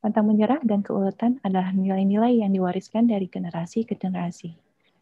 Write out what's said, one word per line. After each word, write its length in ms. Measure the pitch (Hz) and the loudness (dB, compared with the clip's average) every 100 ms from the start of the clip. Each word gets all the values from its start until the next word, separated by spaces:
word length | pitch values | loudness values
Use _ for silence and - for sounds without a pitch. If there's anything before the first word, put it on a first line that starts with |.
Pantang 260 | 220 220 214 | 0 2 2
menyerah 340 | 214 214 277 | 4 2 2
dan 240 | 247 202 202 | 2 0 0
keuletan 560 | 202 196 - 233 254 | -2 -2 0 -2 -2
adalah 300 | 196 190 185 | -2 -2 0
nilai-nilai 680 | 190 190 190 196 208 233 247 | 0 0 0 2 2 2 2
yang 100 | 202 | 2
diwariskan 560 | 190 180 180 - 214 240 | 2 0 -2 -4 0 2
dari 160 | 208 185 | 2 -4
generasi 560 | 190 175 170 170 - | -6 -8 -8 -6 -6
ke 160 | 226 202 | -4 -6
generasi. 560 | 185 180 175 175 175 165 _ _ _ _ | -4 -4 -6 -8 -16 -16 _ _ _ _